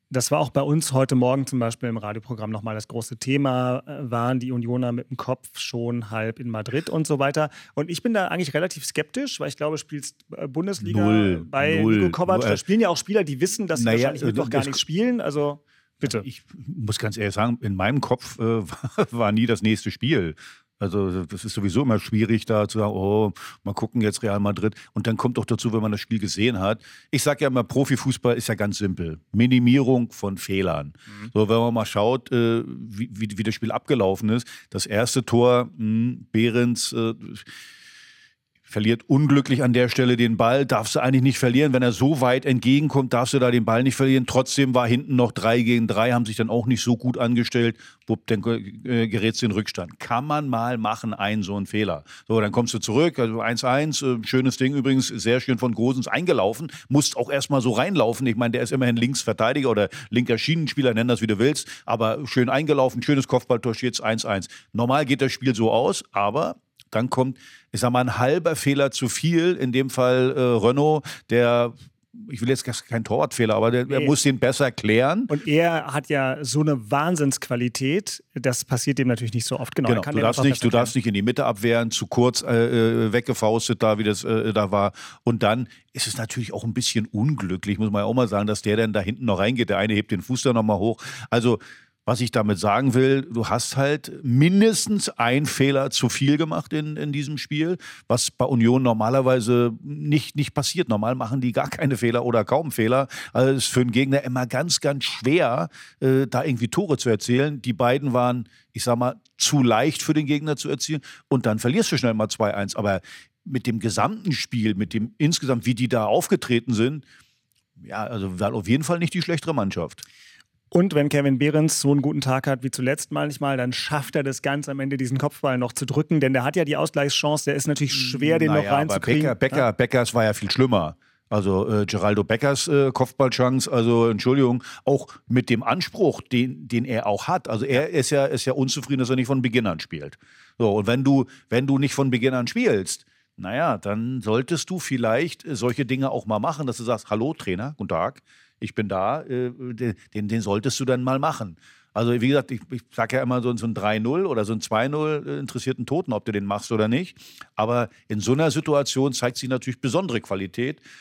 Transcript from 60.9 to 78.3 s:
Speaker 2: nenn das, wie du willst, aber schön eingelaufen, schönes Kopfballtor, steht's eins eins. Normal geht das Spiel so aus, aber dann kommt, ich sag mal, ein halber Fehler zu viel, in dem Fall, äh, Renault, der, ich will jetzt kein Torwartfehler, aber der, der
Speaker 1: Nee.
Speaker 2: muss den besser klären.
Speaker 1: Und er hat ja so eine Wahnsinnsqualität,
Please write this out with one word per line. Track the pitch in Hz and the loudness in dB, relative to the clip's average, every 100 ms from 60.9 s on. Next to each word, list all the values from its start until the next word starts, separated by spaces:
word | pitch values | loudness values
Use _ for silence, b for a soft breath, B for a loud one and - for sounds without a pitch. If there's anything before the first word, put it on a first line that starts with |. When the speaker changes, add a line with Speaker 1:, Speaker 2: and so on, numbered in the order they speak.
Speaker 2:
nenn | 113 120 | 2 2
das, | 113 | 0
wie | 110 | 0
du | 101 | 2
willst, | 127 151 - B - | 2 0 -6 B -4
aber | 113 110 113 135 | -2 0 -2 -2
schön | - 123 | 0 2
eingelaufen, | 131 156 147 131 120 | 2 2 2 2 0
schönes | 117 143 127 | 0 0 2
Kopfballtor, | 127 - 120 123 | 0 0 0 -2
steht's | 107 123 - | -2 -4 -2
eins | 113 110 | -2 -2
eins. | 113 98 87 B B | -2 -4 -4 B B
Normal | 107 120 139 | -2 0 2
geht | 147 139 | 0 0
das | 131 | 0
Spiel | - 131 | 0 -2
so | 110 113 | 2 2
aus, | 110 151 196 - | 4 2 0 -4
aber | 101 101 120 165 - _ _ _ | -2 0 0 -2 -6 _ _ _
dann | 110 123 | -2 0
kommt, | - 131 123 B B B | 0 0 -4 B B B
ich | 98 | -2
sag | 123 | 0
mal, | 123 | 2
ein | 123 107 | 0 0
halber | 123 170 165 | 2 2 0
Fehler | 151 143 139 139 | 0 0 2 2
zu | - 127 | 0 -4
viel, | - 156 170 170 | -2 0 2 2
in | 180 131 | 2 0
dem | 123 135 | 0 0
Fall, | - 127 127 127 135 | 2 2 4 2 2
äh, | |
Renault, | 123 117 107 135 151 156 B B - | 2 4 4 4 2 2 B B 0
der, | 117 120 120 120 - - _ _ - - | 2 4 4 0 -4 -20 _ _ -20 -14
ich | 127 | -4
will | 117 | -2
jetzt | 131 - 117 - | -2 -2 -8 -6
kein | 117 | -6
Torwartfehler, | 113 123 147 - 113 104 | -2 -2 0 0 2 2
aber | 110 | 2
der, | 123 | 2
der | 127 135 | 0 0
Speaker 1:
Nee. | 143 | 2
Speaker 2:
muss | 143 | 4
den | 139 131 | 2 2
besser | 120 110 135 | 2 2 0
klären. | - 107 110 131 185 247 | 0 2 4 4 2 0
Speaker 1:
Und | 147 - | -2 2
er | 151 170 165 - | 2 4 0 -2
hat | 143 135 | -4 -2
ja | 143 131 131 | 0 0 -2
so | 139 131 | -4 0
eine | 151 139 104 | 2 0 0
Wahnsinnsqualität, | 143 160 175 143 127 - 120 123 - 135 175 208 - _ | 0 2 2 0 -2 -4 -2 -2 -2 -2 -2 -4 -10 _